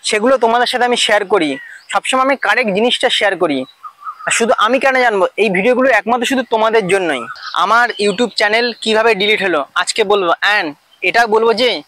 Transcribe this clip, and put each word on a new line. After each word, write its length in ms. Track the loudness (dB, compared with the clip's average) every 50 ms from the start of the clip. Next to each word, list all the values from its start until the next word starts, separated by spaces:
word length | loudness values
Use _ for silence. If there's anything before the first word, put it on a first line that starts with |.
| _
সেগুলো 320 | -2 -4 0 2 2 2
তোমাদের 300 | 2 2 2 2 2 0
সাথে 180 | 0 0 0 0
আমি 120 | 0 0
শেয়ার 260 | 0 0 2 2 0 0
করি, 340 | 2 0 0 0 0 -4 -6 -10 -18 -20 -20 -20 _
সবসময় 360 | -6 -4 -2 0 0 0 2
আমি 120 | 2 0
কারেক্ট 340 | -2 0 -2 0 0 0 0 0
জিনিসটা 340 | 0 0 0 0 0 -2 -2
শেয়ার 240 | 0 0 0 0 0
করি। 280 | 0 0 0 0 -2 -4 -8 -14 _ _ -20 -20 _ -14 -14 -14 -10 -6
আর 40 | -4
শুধু 220 | -2 0 0 0 2 0
আমি 200 | 2 0 0 2
কেন 220 | 2 2 2 2
জানবো, 260 | 2 2 2 2 0 0 _
এই 120 | -2 -2 0
ভিডিওগুলো 400 | 0 0 2 2 2 2 2 2
একমাত্র 360 | 2 2 0 0 -2 -2 0
শুধু 160 | -2 -2 -2 -2 -2
তোমাদের 380 | -2 0 0 2 2 0 0 2
জন্যই। 340 | 0 0 0 -2 -4 -4 -6 -10 -14 -16 -16 -8 -2
আমার 340 | -2 0 2 2 2 2 0
YouTube 440 | -2 -2 -2 -2 0 0 -2 -2 -2
চ্যানেল 360 | -2 -2 0 0 0 -2 -2 -4 -6
কিভাবে 340 | -4 -2 0 2 2 2 2
ডিলিট 280 | 2 2 0 0 0 0
হলো 220 | -2 -2 -2 -4 -4 _
আজকে 300 | -6 -4 -4 -2 -2 0
বলবো, 280 | 0 2 0 2 0 -2
and 360 | 0 0 0 0 0 -2 -4 -8 _ _ _ _ _ -6
এটাও 240 | -2 0 2 2
বলবো 260 | 2 2 2 4 2 2
যে 300 | 2 2 0 0 -2 -8